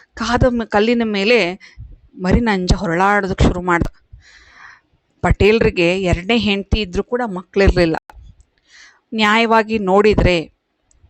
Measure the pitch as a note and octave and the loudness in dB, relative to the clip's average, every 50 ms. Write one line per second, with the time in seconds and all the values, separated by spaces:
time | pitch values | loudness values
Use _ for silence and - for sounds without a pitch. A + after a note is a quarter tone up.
0 | _ _ - - A#3 A3 A#3 B3 B3+ C4 A#3+ A#3 A3+ - - G#3 G#3 A3+ A#3+ A#3+ | _ _ -12 -10 -6 -2 0 2 2 2 0 0 -4 -2 0 2 2 2 2 0
1 | A#3 A3 G#3 G3 G3 G#3+ B3 A#3 F#3+ E3+ F#3 - - - - - - - - - | 0 -2 -2 -2 0 2 2 2 0 0 -4 -8 -14 -20 -20 -20 -20 -20 -20 -20
2 | _ _ _ - F3+ F3+ G3 - A#3+ A3+ G3+ F#3+ F3+ F3+ - F3+ F#3+ F3 D#3+ E3+ | _ _ _ -8 -4 0 0 0 0 0 -2 0 0 0 -2 -2 -2 -4 -2 0
3 | F#3+ G3 G3+ G3+ G3 F#3 F#3+ - - - - F3+ F3+ F3+ F3 E3+ - - - _ | 2 2 2 0 0 -2 -2 0 0 0 0 -2 -2 -2 0 0 -2 -4 -8 _
4 | _ _ - - - _ - - _ _ _ - - - - - _ _ _ _ | _ _ -20 -20 -20 _ -20 -20 _ _ _ -20 -20 -20 -20 -20 _ _ _ _
5 | _ _ _ _ - F3+ D#3+ - G3 G3+ G#3+ A3+ - A3 G3 F#3 E3+ E3+ F3+ F#3+ | _ _ _ _ -2 -2 0 2 2 4 4 4 2 0 0 0 0 0 0 0
6 | G3 F3+ E3+ E3 F3 F#3+ A#3 A#3+ G3 G#3+ G3+ G3 F#3+ - - A3 G#3+ F3+ F3 F#3 | -2 -2 -2 -2 -2 -2 -2 0 0 0 -2 -4 -4 -4 -4 -4 -4 -4 -6 -6
7 | G3 - B3 A#3+ B3 A3+ F#3 F3+ F3+ _ - G3+ G3 F#3 F3+ F3+ F3 E3 D#3+ - | -6 -4 -4 -6 -6 -6 -8 -10 -10 _ -2 0 2 2 2 2 2 0 0 -4
8 | - - - - - - - _ _ _ _ _ _ _ _ - - - _ _ | -8 -12 -20 -20 -20 -20 -20 _ _ _ _ _ _ _ _ -20 -20 -20 _ _
9 | _ _ - A3 A3 G#3 - A3+ A3+ A3+ A3+ A3 A3 A3 A3 A3 G#3 F#3 F#3 G3+ | _ _ -4 -2 0 2 2 2 2 2 2 2 0 0 -2 -4 0 2 2 4
10 | G#3 A3 G3+ - - - F3+ E3+ D3+ - _ _ _ _ _ _ _ _ _ _ | 4 4 4 2 2 2 2 0 -2 -6 _ _ _ _ _ _ _ _ _ _
11 | _ _ | _ _